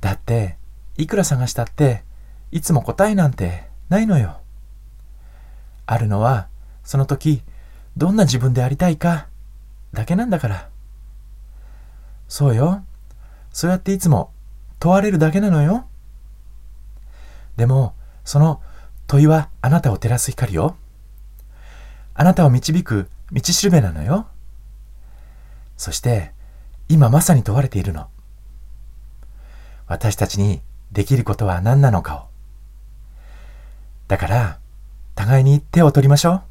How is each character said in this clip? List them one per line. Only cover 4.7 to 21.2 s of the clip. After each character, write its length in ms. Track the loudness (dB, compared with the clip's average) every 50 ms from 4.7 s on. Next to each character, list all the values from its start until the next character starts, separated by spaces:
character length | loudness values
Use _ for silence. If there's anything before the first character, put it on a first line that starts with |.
| -20 -20 -20 -20 -20 -20 -20 -20 -20 -20 -20 -20 -20 -20 -20 -20 -20 -20 -20 -20 -20 -18 -8 -4
あ 100 | -4 -2
る 100 | 0 0
の 140 | 0 2
は、 260 | 2 2 0 0 -2 -8 -14 -20 -20 -20 -20 -20 -16
そ 140 | -4 0 0
の 80 | 0
時、 380 | 0 -2 -2 0 0 0 0 -2 -10 -20 -20 -20 -20 -20 -20 -20 -16 -6 -2
ど 140 | 0 0
ん 40 | 4
な 100 | 4 4
自 120 | 4 2 2
分 160 | 0 0 0
で 100 | 2 0
あ 60 | -2
り 80 | 0 0
た 120 | 0 0
い 80 | 0 0
か 300 | 0 -2 -2 -2 -6 -12 -18 -20 -20 -20 -20 -20 -20 -20 -20 -20 -20 -14
だ 140 | -8 -8 -4
け 100 | -2 -2
な 100 | -2 0
ん 40 | 0
だ 100 | -2 -2
か 80 | -2 -4
ら。 220 | -4 -4 -8 -14 -20 -20 -20 -20 -20 -20 -20 -20 -20 -20 -20 -20 -20 -20 -20 -20 -20 -20 -20 -20 -20 -20 -20 -20 -20 -20 -20 -20 -20 -20 -18 -16
そ 220 | -4 0 2 2
う 60 | 4
よ。 280 | 4 2 2 0 -2 -6 -14 -18 -20 -20 -20 -20 -20 -20 -20 -20 -20 -20 -16
そ 160 | -10 -4 -2 -2
う 40 |
や 60 | -2 -2
っ 20 |
て 120 | -2 -4
い 60 | -4 0
つ 100 | 2 2
も 240 | 2 2 0 -4 -10 -20 -20 -20 -20 -20 -20 -20 -16 -4
問 140 | 2 4
わ 100 | 4 4
れ 80 | 4 2
る 80 | 2 2
だ 140 | 2 2
け 100 | 2 2
な 80 | 2 2
の 140 | 2 2 4
よ。 240 | 2 2 -2 -4 -8 -18 -20 -20 -20 -20 -20 -20 -20 -20 -20 -20 -20 -20 -20 -20 -20 -20 -20 -20 -20 -20 -20 -20 -20 -20 -20 -20 -20 -20 -20 -18 -16 -4 0
で 80 | 0
も、 300 | 2 4 2 2 0 -4 -10 -18 -20 -20 -20 -14
そ 140 | -2 4 4
の 240 | 4 4 4 -2 -8 -16 -18 -18 -20 -18 -18 -18 -8 0
問 160 | 4 6 6
い 40 | 8
は 220 | 6 4 2 -2 -8 -4
あ 80 | 0 2
な 100 | 2 4
た 100 | 2 2
を 60 | -2 0
照 100 | 0 -2
ら 120 | -2 0
す 100 | -2 -4
光 240 | -4 -4 -4 -2 0
よ。 240 | 0 0 -2 -2 -6 -18 -20 -20 -20 -20 -20 -20 -20